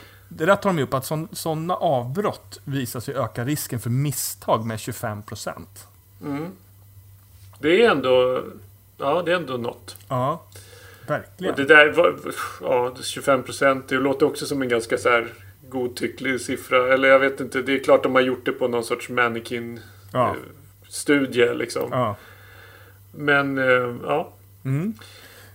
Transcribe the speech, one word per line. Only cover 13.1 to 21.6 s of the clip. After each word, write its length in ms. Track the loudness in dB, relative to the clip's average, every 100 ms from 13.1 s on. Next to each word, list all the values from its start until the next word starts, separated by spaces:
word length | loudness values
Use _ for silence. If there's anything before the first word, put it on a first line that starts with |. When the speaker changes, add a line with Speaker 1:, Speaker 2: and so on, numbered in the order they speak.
| -4 0 0
Speaker 2:
procent, 440 | 0 0 2 2 0
det 80 | 0
låter 300 | 0 2 2
också 200 | 0 -4
som 160 | -4
en 80 | 0
ganska 280 | 0 0 0
så 120 | 2
här 180 | 2 0 -8 -20 -20 -10
godtycklig 720 | -6 -6 -4 -6 -4 -4 -4
siffra. 520 | -4 -8 0 2 4
Eller 140 | 4 8
jag 120 | 8
vet 200 | 6 -2
inte, 220 | -4 -4
det 120 | -2
är 60 | 0
klart 200 | 6 4
de 120 | 6 2
har 60 |
gjort 240 | 2 0 -4
det 60 |
på 160 | -2 -2
någon 160 | -2
sorts 260 | -2 -6 -4
mannequin, 680 | 0 0 -2 -8 -8 -8 -14 -18 -20 -6
Speaker 1:
Ja. 140 | 0 0
Speaker 2:
eh, 60 | -2 -10 -18 -20 -20 -16
studie, 640 | -6 0 2 2 2 2
liksom. 320 | 0